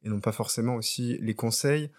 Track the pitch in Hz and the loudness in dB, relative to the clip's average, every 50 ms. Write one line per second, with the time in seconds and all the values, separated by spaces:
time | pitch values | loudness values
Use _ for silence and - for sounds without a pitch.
0 | - 110 107 101 101 113 110 - 113 - - - 113 120 123 117 110 - - - | -6 -4 -4 0 0 0 0 0 -2 -2 0 0 0 0 0 0 -2 -2 -2 -2
1 | 123 120 123 - - 110 107 - - 117 113 - - 139 147 151 151 143 - | -2 -2 -2 -2 -2 -2 -2 0 0 0 2 2 4 4 4 2 0 -4 -8